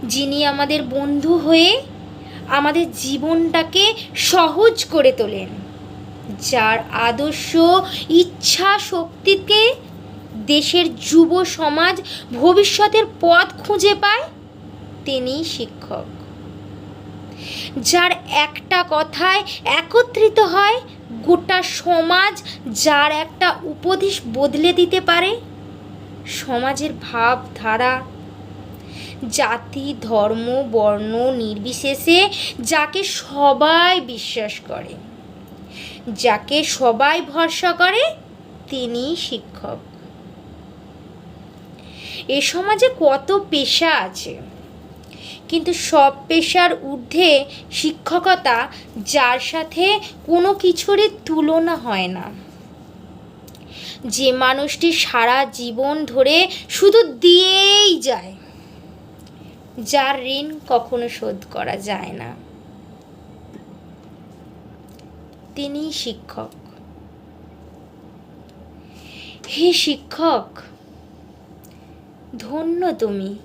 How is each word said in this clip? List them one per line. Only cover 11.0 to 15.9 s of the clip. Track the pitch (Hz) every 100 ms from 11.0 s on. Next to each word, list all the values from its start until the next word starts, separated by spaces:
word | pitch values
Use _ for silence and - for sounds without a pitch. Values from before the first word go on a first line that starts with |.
| - 311 330 349
সমাজ | 370 - 311 294 349 359 - - -
ভবিষ্যতের | 240 302 370 403 - 415 427 440 -
পথ | 339 339 370 - -
খুঁজে | 415 403 403
পায়, | 403 427 640 - - - - - - - -
তিনি | 269 254 277
শিক্ষক। | 320 - 233 - -